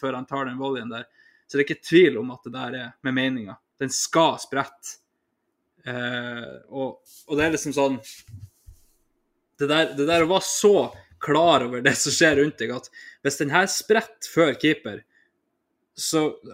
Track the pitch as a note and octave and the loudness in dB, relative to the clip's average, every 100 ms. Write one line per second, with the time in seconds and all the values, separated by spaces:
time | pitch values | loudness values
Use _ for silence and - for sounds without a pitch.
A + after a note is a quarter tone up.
0 | C3+ B2+ C3 C#3 C3 B2+ C#3 C3 A#2 A#2 | -8 -8 -8 -8 -6 -6 -6 -6 -8 -12
1 | A#2+ _ _ _ - C#3 C#3+ D#3 - E3 | -14 _ _ _ -4 -2 -2 -4 2 6
2 | E3+ A#2 B2+ B2+ B2 B2+ B2 B2+ B2 - | 6 4 -4 -10 -14 -10 -10 -10 -12 -10
3 | C3+ C3 C3 B2+ G2 F#2+ _ - C3+ - | -4 -2 -2 -4 -8 -16 _ -10 -6 -6
4 | - E3 D#3+ A#2 - C#3 C#3 - - - | -2 2 2 2 -6 -6 -6 -10 -20 -20
5 | _ _ _ _ _ _ _ _ B2+ B2 | _ _ _ _ _ _ _ _ -10 -6
6 | A#2+ B2 A#2+ A#2+ - - - C#3 C3 - | -6 -6 -8 -10 -14 -16 -14 -8 -8 -8
7 | _ - - D3 D#3+ D3+ D3+ C#3 C#3 B2+ | _ -20 -6 0 0 0 -4 0 0 -2
8 | - - - G2 G2+ _ - - _ _ | -10 -20 -20 -20 -20 _ -20 -20 _ _
9 | _ _ _ _ _ - C#3+ D3+ D#3 C#3+ | _ _ _ _ _ -6 0 2 0 0
10 | D3 E3+ E3 F#3 - - G#3 F#3+ B2 - | 0 2 2 2 0 2 4 6 2 -4
11 | - - - D3 E3+ C#3 B2 B2 C3+ B2 | -20 -8 0 4 6 6 2 0 0 2
12 | D3 - D#3+ C#3 D3 - A#2 B2 - - | 0 4 4 4 2 -2 -6 -6 -12 -20
13 | - - C#3+ - D3 E3+ F#3+ - - A3 | -20 -8 -4 -2 0 0 0 -2 0 0
14 | - - - - D#3+ A#2+ D3+ D3+ A2+ G2+ | 0 -10 -4 2 2 2 0 -2 -6 -14
15 | - _ _ _ _ _ _ _ _ - | -16 _ _ _ _ _ _ _ _ -10
16 | - D#3+ D3+ - - | -2 0 0 -2 -14